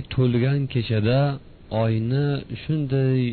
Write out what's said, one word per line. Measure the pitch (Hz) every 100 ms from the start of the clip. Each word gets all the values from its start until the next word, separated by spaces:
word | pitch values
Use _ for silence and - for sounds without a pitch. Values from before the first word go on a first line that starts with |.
| 135 -
to'lgan | 127 120 127 143 135
kechada | 123 113 110 107 131 143 139 - - - 107
oyni | 113 110 113 135 143 139 - 117
shunday | - 156 139 135 131 131 123